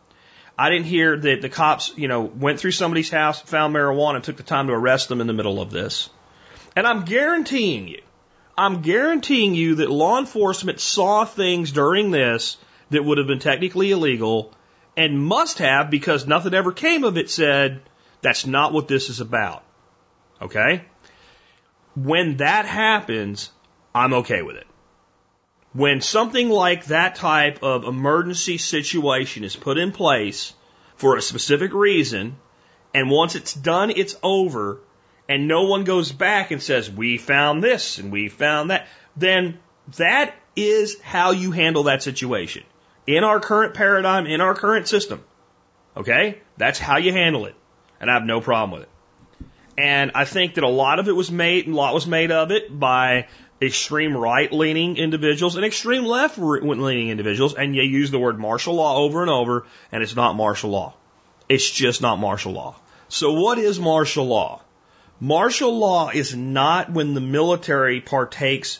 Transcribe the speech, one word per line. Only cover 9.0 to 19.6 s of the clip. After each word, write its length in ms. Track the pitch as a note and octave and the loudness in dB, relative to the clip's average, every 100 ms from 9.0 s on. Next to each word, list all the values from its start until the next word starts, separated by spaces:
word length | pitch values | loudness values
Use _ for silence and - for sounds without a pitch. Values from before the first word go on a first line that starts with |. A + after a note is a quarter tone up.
| D4+ D#4+ - C4 G3+ F3 | 2 0 0 2 2 2
you 200 | E3 D#3 | 2 2
that 140 | C#3 | 2
law 300 | C#3+ E3 B3 | 2 2 2
enforcement 640 | C#4 A3 G3 F#3 F#3 - | -2 0 0 0 -4 -4
saw 420 | - - F#3+ G#3 | -2 0 2 2
things 480 | A3 G3 F#3 F3 D#3+ | 0 0 0 0 0
during 400 | C#3+ C#3+ F#3+ G#3 | 2 2 4 2
this 460 | D#3 B2 A#2 - - _ _ - | 2 2 0 -4 -8 _ _ -2
that 140 | D3 | 0
would 140 | D3 D3 | 2 2
have 100 | C3+ | 0
been 120 | C3+ | -2
technically 520 | D3+ C3+ F#3 F3+ G3 | -2 -2 -2 0 0
illegal 640 | F#3+ D#3 A#2+ A2 A2+ G#2+ - _ _ _ - | 2 0 0 0 -2 -4 -14 _ _ _ 0
and 200 | D#3+ C#3+ | 0 2
must 420 | D3 A#3+ E4 - | 2 0 0 0
have, 300 | D3 C#3 D3 | 2 2 2
because 380 | D3 F3 D3 C3 | 0 0 0 2
nothing 260 | D#3 F3+ | 0 2
ever 200 | F#3 F#3 | 0 0
came 320 | F3+ D#4+ E4 B3 | 0 0 2 0
of 120 | E3+ | 0
it, 120 | D#3 | -2
said, 520 | - D3+ C#3 C#3 C3 - _ _ _ | 0 2 4 2 -2 -16 _ _ _
"That's 240 | C3 - C3 | 0 0 0
not 280 | C3+ D3+ | 2 2
what 160 | D3+ C#3+ | 0 0
this 200 | C3+ C3 | -2 -2
is 120 | A#2 | -8
about." 420 | A2+ A#2 G2 D#2 | -4 -4 -4 -6